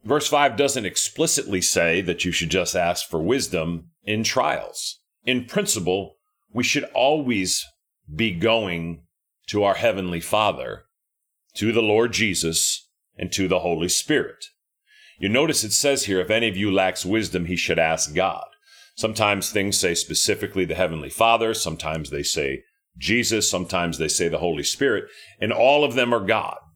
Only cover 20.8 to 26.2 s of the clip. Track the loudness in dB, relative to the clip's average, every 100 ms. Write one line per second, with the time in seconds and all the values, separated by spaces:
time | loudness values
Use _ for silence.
20.8 | -2 -2 -10 2 4 4 2 -2 -4 -4
21.8 | -6 -6 -6 -6 -4 -2 -2 -4 _ _
22.8 | _ -10 0 0 2 0 0 -2 -2 -2
23.8 | -2 -2 -2 0 0 0 -2 -2 -4 -2
24.8 | 0 0 -6 -20 -20 _ -4 4 4 6
25.8 | 2 2 2 2